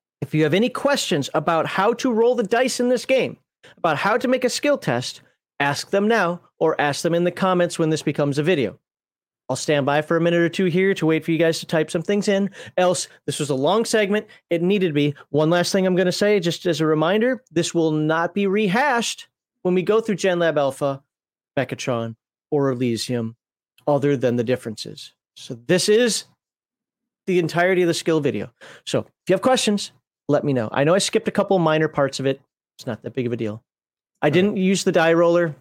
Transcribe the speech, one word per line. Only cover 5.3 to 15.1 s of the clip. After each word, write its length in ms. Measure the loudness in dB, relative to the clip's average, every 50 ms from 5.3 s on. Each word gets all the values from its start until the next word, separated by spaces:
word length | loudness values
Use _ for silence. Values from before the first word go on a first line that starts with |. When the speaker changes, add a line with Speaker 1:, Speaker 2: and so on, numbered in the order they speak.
| _ _ _ _ _ -4
Speaker 1:
ask 300 | -2 -2 -2 -4 -4 -4
them 180 | -2 0 0 2
now 320 | 2 2 0 0 -2 -6 _ _ _ -2
or 220 | 0 0 0 0
ask 220 | 0 -2 -2 -2
them 120 | -2 -2 0
in 120 | 0 0
the 60 | 0
comments 460 | -2 0 0 0 2 2 0 0 -2 -2
when 120 | -2 0
this 120 | 0 -2
becomes 360 | -2 -4 -2 -2 -2 -2 0 -2
a 60 | 0
video. 360 | 0 0 0 0 -2 -4 -8 _ _ _ _ _ _ _ _ _ _ _ _ _ -8
I'll 60 | -8
stand 300 | -6 -2 0 0 0 2
by 160 | 0 0 0
for 160 | 0 0 0 0
a 40 |
minute 180 | 2 2 2 2
or 100 | 0 0
two 160 | 0 0 0
here 300 | 0 2 2 2 0 0
to 100 | 0 0
wait 180 | 0 0 0 0
for 80 | -2
you 60 | 0 2
guys 220 | 2 2 0 -2
to 80 | -4 -4
type 240 | -2 -2 -2 -2
some 100 | -4 -6
things 260 | -4 -2 -2 -2 0 0
in. 220 | 0 0 0 -2 -6 -10 -20 -8 -2 0
Else, 300 | 2 2 2 0 -4 -8 -12 -14 _ -8
this 100 | -6 -4
was 140 | -4 -4
a 40 | -2
long 300 | 0 0 2 2 2 0
segment. 400 | 0 0 0 2 2 0 -2 -4 -6 -14 -16 _ -4
It 140 | -2 0 2
needed 240 | 2 2 2 0 0
to 60 | 0
be. 200 | 0 0 0